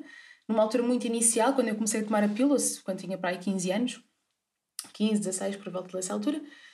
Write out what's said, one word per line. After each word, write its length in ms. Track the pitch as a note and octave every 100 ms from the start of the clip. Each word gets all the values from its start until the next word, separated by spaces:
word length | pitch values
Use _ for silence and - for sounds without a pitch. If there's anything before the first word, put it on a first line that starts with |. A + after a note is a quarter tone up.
| - - - - -
numa 140 | A3
altura 200 | G#3+ B3
muito 240 | A#3+ B3 A3+
inicial, 480 | A#3 A3+ A3+ A#3
quando 140 | C4+ A#3
eu 60 |
comecei 260 | G#3 A3 A3
a 40 |
tomar 200 | G#3 G#3+
a 40 | G#3
pílula, 300 | G#3 C#4 C4
se, 220 | - -
quando 160 | - F#3
tinha 200 | F3 F#3
para 120 | F3+
aí 80 | F#3
quinze 320 | - F#3+ F3+
anos, 320 | G3 B3 - _ _ _ _ _ _ _ - -
quinze, 280 | - G#3+ G#3
dezasseis, 360 | F3+ F#3 G3 G3+
por 140 | F#3+
volta 260 | F3+ F3+ F#3
dessa 160 | F3+
altura, 300 | G#3 G#3 D#4+ - - -